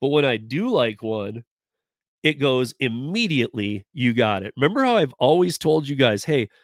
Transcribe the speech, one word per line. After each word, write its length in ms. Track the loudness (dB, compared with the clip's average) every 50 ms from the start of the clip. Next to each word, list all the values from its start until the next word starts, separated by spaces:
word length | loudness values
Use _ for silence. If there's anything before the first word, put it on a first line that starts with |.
but 80 | -2 0
when 160 | 2 2 2
I 140 | 2 0 -2
do 300 | -4 -6 -6 -4 -2 0
like 320 | 0 2 2 0 -2 -4 -6
one, 420 | -6 -4 -4 -6 -8 -10 -12 -14 _ _ _ _ _ _ _ _ _ _ _ _ _ _ _ -2
it 120 | 0 0
goes 400 | 2 2 2 2 2 0 -2 -4 -4
immediately, 1080 | -4 -4 -4 -4 -6 -4 -4 -2 -2 0 0 0 0 -2 -2 -4 -4 -4 -6 -8 -10 _ -6
"You 200 | -2 0 0 2
got 300 | 2 2 2 0 -2 -4
it." 100 | -8 -4
Remember 280 | 0 0 0 2 0 0
how 120 | 2 2
I've 180 | 2 0 0 -2
always 420 | 0 2 4 4 4 2 0 -2
told 320 | -2 0 0 0 0 0 -2
you 80 | 0
guys, 280 | 2 2 2 2 0 -2
"Hey, 240 | 0 0 0 -2 -2 _ _